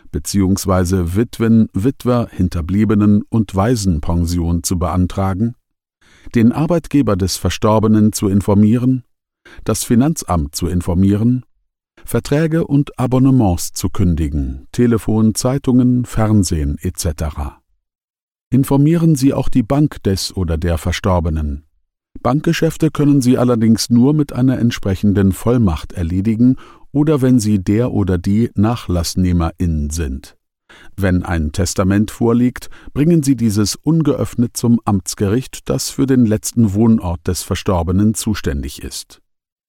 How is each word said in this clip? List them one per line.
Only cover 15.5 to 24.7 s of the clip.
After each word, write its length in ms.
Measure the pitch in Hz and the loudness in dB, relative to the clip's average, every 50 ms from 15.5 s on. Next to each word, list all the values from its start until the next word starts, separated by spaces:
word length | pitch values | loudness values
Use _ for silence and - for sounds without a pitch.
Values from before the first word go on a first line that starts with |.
| 131 139 - - 120 123 127 127 123 123 123 | -2 -2 -2 0 2 2 4 2 2 0 -2
Fernsehen 720 | - - - 110 107 107 104 92 - 90 80 73 71 71 - | -4 -2 -2 0 2 2 2 2 2 0 -2 -2 -4 -4 -4
et 180 | - 90 - - | -6 -8 -6 -6
cetera. 600 | - 90 73 - 80 76 - - 71 - - _ _ _ _ _ _ _ _ _ _ _ _ _ _ _ _ _ _ - | -6 -6 -4 -4 -6 -6 -6 -6 -10 -10 -10 _ _ _ _ _ _ _ _ _ _ _ _ _ _ _ _ _ _ -2
Informieren 640 | - 127 139 - 139 135 143 151 165 170 165 165 156 | 0 0 2 2 2 2 4 4 2 4 4 2 2
Sie 180 | 127 131 139 - | 4 2 0 2
auch 160 | - - - | 2 0 2
die 140 | - - 233 | 2 2 0
Bank 400 | - 139 143 156 139 - - - | 0 0 0 0 0 -2 -2 -4
des 320 | 101 98 92 - - - | -2 -2 -2 -4 -6 -6
oder 220 | 95 92 80 85 | -4 -4 -2 -2
der 220 | 78 82 87 85 80 | -2 -2 -2 -2 -2
Verstorbenen. 840 | - 90 85 - - 101 92 87 80 85 80 78 76 73 69 69 - _ _ _ _ _ _ _ _ _ - - - | -2 -4 -6 -4 -2 0 0 0 0 -2 -2 -4 -4 -4 -6 -8 -12 _ _ _ _ _ _ _ _ _ -14 -8 -4
Bankgeschäfte 680 | 117 127 151 - 165 165 - - 160 - - 160 156 | -2 -2 0 0 0 -2 0 0 -2 -2 0 -2 -2
können 300 | - - 147 143 143 143 | 0 2 2 2 4 4
Sie 180 | 123 123 127 117 | 4 4 2 2
allerdings 500 | 123 123 123 113 113 110 113 104 - - | 2 2 2 2 4 2 2 2 2 2
nur 240 | 120 120 123 135 151 | 2 4 4 4 2
mit 200 | 151 143 - - | 2 0 -2 -2
einer 260 | - 123 131 127 - | 0 0 0 2 2
entsprechenden 760 | 117 117 | 0 -2